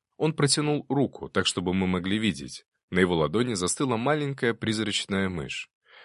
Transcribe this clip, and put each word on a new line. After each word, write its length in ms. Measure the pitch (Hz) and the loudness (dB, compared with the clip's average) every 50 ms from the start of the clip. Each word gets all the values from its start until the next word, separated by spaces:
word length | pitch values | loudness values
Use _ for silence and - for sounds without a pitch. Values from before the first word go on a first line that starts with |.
| _ _ _ - | _ _ _ -2
Он 160 | 151 160 156 | -2 -2 0
протянул 520 | - 147 139 - 156 147 147 147 143 - - | 2 2 2 2 2 0 0 0 -2 -2 -2
руку, 400 | 131 143 127 - - - - - | 0 0 0 0 -2 -6 -10 -4
так 180 | - 98 90 - | 0 0 0 0
чтобы 260 | - 101 87 90 90 | 0 0 0 0 2
мы 140 | 95 92 92 | 2 2 2
могли 320 | 92 90 87 95 101 107 | 0 0 0 0 0 0
видеть. 460 | 110 104 76 65 67 65 - - - _ _ _ _ - | 0 0 -2 -2 -6 -12 -14 -16 -20 _ _ _ _ -2
На 80 | 90 90 | 2 2
его 160 | 95 87 87 | 4 4 4
ладони 400 | 80 76 73 80 110 123 123 110 | 2 2 2 2 0 0 0 0
застыла 420 | 87 90 87 - - 151 131 120 110 | -2 -2 -2 0 0 0 0 0 0
маленькая 560 | 120 143 151 151 147 143 135 - 131 117 113 | 2 2 2 0 0 -4 -4 -2 0 0 0
призрачная 760 | - - 110 107 107 107 104 98 - - - 101 98 98 92 | 0 -2 -2 0 0 0 -2 -2 -2 -2 -2 0 0 0 -2
мышь. 420 | 90 80 67 62 - - - - _ _ _ _ - - | -2 -4 -6 -8 -8 -10 -12 -14 _ _ _ _ -20 -20